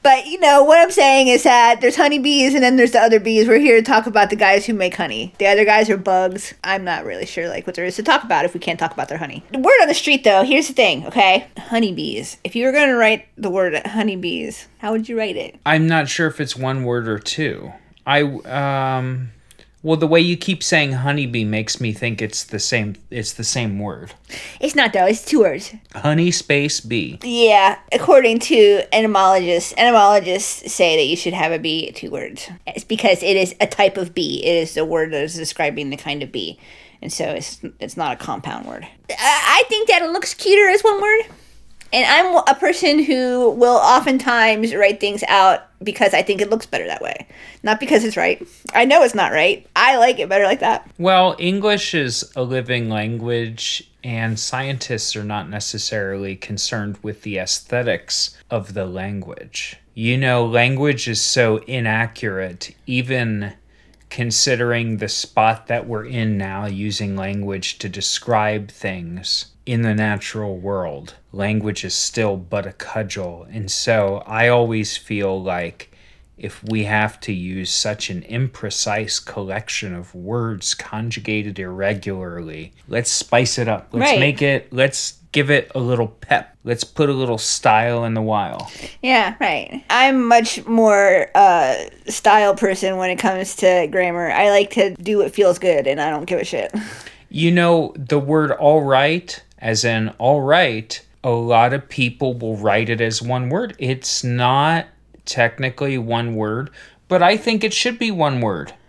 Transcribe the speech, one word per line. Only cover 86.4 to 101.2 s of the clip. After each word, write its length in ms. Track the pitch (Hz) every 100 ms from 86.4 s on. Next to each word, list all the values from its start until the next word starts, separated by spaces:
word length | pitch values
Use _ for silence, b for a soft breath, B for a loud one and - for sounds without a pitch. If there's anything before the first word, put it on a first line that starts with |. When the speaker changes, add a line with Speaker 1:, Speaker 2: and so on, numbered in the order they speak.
| - _
Speaker 2:
Let's 200 | - 117
put 260 | - - 147
a 40 |
little 240 | 131 127 110
style 640 | - - 127 110 120 120 117
in 80 |
the 80 | 113
while. 500 | 110 107 90 55 - B B B
Speaker 1:
Yeah, 340 | 254 254 196 220
right. 440 | 214 147 - 269 -
I'm 360 | 240 269 262 240
much 360 | 233 226 - 214
more, 640 | 226 220 202 202 185 - -
uh, 380 | 196 170 131 110 - - -
style 480 | - 214 208 202 196
person 420 | 208 185 190 185
when 120 | 185
it 80 | 180
comes 380 | 214 190 190 -
to 300 | 185 180 156
grammar. 440 | 190 180 175 165
I 180 | - 202
like 220 | 202 202
to 200 | 247 196 180
do 240 | 175 208
what 140 | -
feels 240 | - 190 175
good, 280 | 185 151 135
and 120 | 143
I 80 | 151
don't 160 | 151 170
give 140 | 175
a 60 | -
shit. 260 | 147 101 214
<laughs> 60 | 214 B B B B 143
Speaker 2:
You 140 | 165
know, 440 | 175 170 170 151 -
the 240 | 131 151
word 320 | 139 156 151
all 320 | - 147 156
right, 580 | 139 131 147 170 - - _ _
as 260 | 113 110
in 260 | 120 113 110 -
all 220 | 120 147
right, 600 | 135 165 156 110 110 - _ _